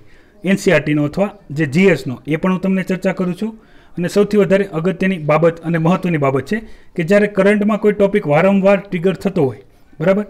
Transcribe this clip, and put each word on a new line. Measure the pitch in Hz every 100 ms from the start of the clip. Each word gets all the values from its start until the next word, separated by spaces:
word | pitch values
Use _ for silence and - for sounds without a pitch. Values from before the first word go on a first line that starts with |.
| - - _ _
એન | 175 196
સી | 196
આર | 160
ટીનો | 151 151
અથવા | 147 165 202 - -
જે | 139 156
જી | 143 190
એસનો, | 156 143 120 -
એ | 156
પણ | 190
હું | 180
તમને | 190 190
ચર્ચા | 180 180 190 180
કરું | 185 170
છું. | 214 220 - - - -
અને | 175
સૌથી | 202 202 208
વધારે | 185 196 202
અગત્યની | 160 170 180 190 185 151
બાબત | 151 165 165
અને | 160 170
મહત્ત્વની | 165 185 180 165
બાબત | 170 139 -
છે | 214 - - - -
કે |
જ્યારે | 160 202 208 208
કરંટમાં | 190 208 202 208
કોઈ | 214
topic | - 196 202 147
વારંવાર | 147 190 196 190 202
trigger | - 175 180
થતો | 180 202 180
હોય, | 135 113 - _ _ -
બરાબર, | 165 190